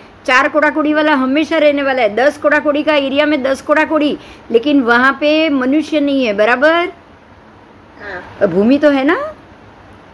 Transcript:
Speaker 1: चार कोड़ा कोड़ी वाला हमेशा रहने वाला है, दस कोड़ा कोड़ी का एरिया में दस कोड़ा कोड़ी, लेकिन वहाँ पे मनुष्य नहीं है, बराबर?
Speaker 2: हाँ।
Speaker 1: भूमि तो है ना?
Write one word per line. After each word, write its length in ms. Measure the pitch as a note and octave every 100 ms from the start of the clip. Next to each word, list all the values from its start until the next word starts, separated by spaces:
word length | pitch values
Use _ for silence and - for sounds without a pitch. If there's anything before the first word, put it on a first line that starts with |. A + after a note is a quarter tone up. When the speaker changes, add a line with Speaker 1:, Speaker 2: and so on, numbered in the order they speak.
| - - -
Speaker 1:
चार 240 | B3+ D4
कोड़ा 200 | D4+ D4
कोड़ी 240 | C#4+ D4+
वाला 200 | D4+ D4+
हमेशा 440 | C#4 C4 C#4+ D#4 D#4+
रहने 260 | D4 C#4+
वाला 180 | C4+ B3+
है, 140 | G#3+ G#3+
दस 220 | C#4+ D4
कोड़ा 220 | D4+ D4
कोड़ी 240 | D4 C#4+
का 120 | D4+ D4+
एरिया 300 | C4+ C#4 D4+
में 180 | D4+
दस 180 | C4 C4+
कोड़ा 220 | - D4+
कोड़ी, 340 | D4+ D#4 D4 F#3+ - - -
लेकिन 300 | A3+ D4 C#4+
वहाँ 360 | A#3 A#3+ C4 -
पे 280 | D4 D#4 D#4+
मनुष्य 500 | C#4 B3+ D4+ D4+ D4+
नहीं 260 | C#4+ C4+ A#3+
है, 80 |
बराबर? 380 | G3+ G#3+ B3 D4+
Speaker 2:
हाँ। 1800 | E4+ F4+ - - - - - - - - - - - G3+ F3+ - - G3+
Speaker 1:
भूमि 300 | F3 A3 C#4+
तो 120 | D4+
है 140 | C#4
ना? 300 | C#4 A#4 D#5 - - - - - - - -